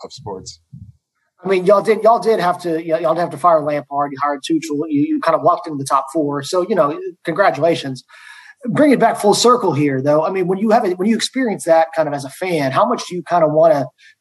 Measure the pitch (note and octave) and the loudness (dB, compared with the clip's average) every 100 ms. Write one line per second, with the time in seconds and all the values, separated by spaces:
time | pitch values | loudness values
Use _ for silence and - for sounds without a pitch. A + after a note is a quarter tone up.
0 | - - G#2+ F#2+ B2+ - _ - - _ | -20 -16 -14 -14 -16 -20 _ -20 -20 _
1 | _ _ _ _ F#3 F#3+ F3+ G3+ F#3+ G#3 | _ _ _ _ -2 0 4 4 4 2
2 | G#3+ A#3 G#3 G#3+ F3 F3 F3 D#3+ E3 D#3+ | 4 4 2 0 0 -2 -4 -4 -2 -2
3 | E3 E3 E3+ - F3 D#3+ D3 D3 C3+ C#3+ | 0 0 -2 0 2 2 0 -4 -4 -4
4 | C#3+ C3+ C#3+ C#3+ - D#3+ D#3+ D3 D#3+ C#3+ | -4 -4 -4 -4 -2 -4 -2 -6 -2 0
5 | D#3 D3+ - D#3 D3+ E3+ E3+ D3 C3+ C#3 | 0 0 0 0 2 0 -2 -8 -2 -2
6 | - E3 D3 C#3+ C#3 F#3 F3 G3 C#3+ E3 | -2 -4 -2 -4 -4 -2 -2 0 0 -2
7 | - - - D#3+ F#3+ D3+ E3 D#3+ C#3 C3 | -10 -10 -8 0 0 2 0 0 -4 -10
8 | - - - - - - A#3 E3 D4+ A3 | -14 -20 -20 -20 -20 -14 -4 2 4 4
9 | A3+ - G#3 F#3+ A#3 B3 G3 C#3 D3 C3 | 2 2 0 2 4 4 2 0 0 0
10 | C3+ D3+ F3 F#3+ F3 F#3+ A3 G#3+ G3+ F3+ | 0 2 0 -2 -2 -2 2 2 2 -2
11 | G3+ G#3+ - C4 B3 F3 - E3 D#3+ - | 0 0 -2 -4 -4 -2 2 2 2 0
12 | D3+ C#3+ D3+ - F#3 E3 C3+ C#3 A3 B3 | -2 -4 -10 -8 -4 -2 0 0 0 -2
13 | - F3+ - E3+ D#3 D3+ E3 C#3+ C3+ _ | -6 -10 -2 0 2 4 4 4 -2 _
14 | - _ | -20 _